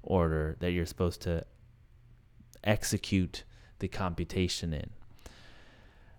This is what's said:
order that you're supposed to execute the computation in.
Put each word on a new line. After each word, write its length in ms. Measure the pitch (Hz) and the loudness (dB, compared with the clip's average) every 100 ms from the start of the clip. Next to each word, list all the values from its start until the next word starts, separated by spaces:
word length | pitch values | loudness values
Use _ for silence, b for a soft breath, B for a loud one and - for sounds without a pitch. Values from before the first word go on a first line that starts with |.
order 540 | - 92 82 78 78 78 | 2 4 4 4 0 -2
that 120 | 87 | 0
you're 160 | 90 87 | 0 -2
supposed 340 | - 90 - | 0 0 0
to 200 | - 82 - - - - - - - - - - - - | -2 -2 -4 -14 -20 -20 -20 -20 -20 -20 -20 -20 -20 -6
execute 800 | - 104 - 104 - 98 90 - - b b b | 0 2 2 -2 2 2 2 -2 -16 b b b
the 100 | 95 | -6
computation 840 | - 92 85 85 - 90 - 85 | -2 -2 -2 -2 0 0 0 -2
in. 160 | 76 - - - - b b b b b b b b b | -4 -4 -10 -16 -18 b b b b b b b b b